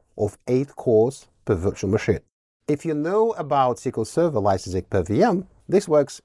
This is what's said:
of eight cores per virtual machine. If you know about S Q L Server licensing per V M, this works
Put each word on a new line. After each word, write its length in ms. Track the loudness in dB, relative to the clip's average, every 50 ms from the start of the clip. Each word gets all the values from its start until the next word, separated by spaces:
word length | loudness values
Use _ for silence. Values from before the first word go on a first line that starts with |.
| _ _ _ -4
of 200 | -4 -4 -4 -6 _ -2
eight 260 | 0 0 0 -2 -8
cores 520 | -6 0 2 4 4 4 4 0 -6 -14 _ _ _ _
per 120 | -4 -2
virtual 340 | -2 -2 -2 -4 -4 -2 -2
machine. 320 | -2 0 0 0 -2 -2 -4 _ _ _ _ _ _ _ _ -4
If 180 | -4 -4 -4
you 80 | -4 -4
know 380 | -4 -2 0 0 0 0 0 -2
about 440 | -4 -4 -2 0 2 2 2 0 -2
S 60 | -4
Q 100 | -6 -4 -4
L 80 | -4
Server 340 | -2 0 0 0 0 0 0
licensing 440 | 2 2 0 0 -2 -4 -4 -4 -4
per 180 | -2 -2 -2
V 220 | -2 0 0 2 2
M, 240 | 2 2 0 -4 -8 _ _ _ -2
this 200 | 0 0 0 2
works 340 | 2 2 2 0 -4 -14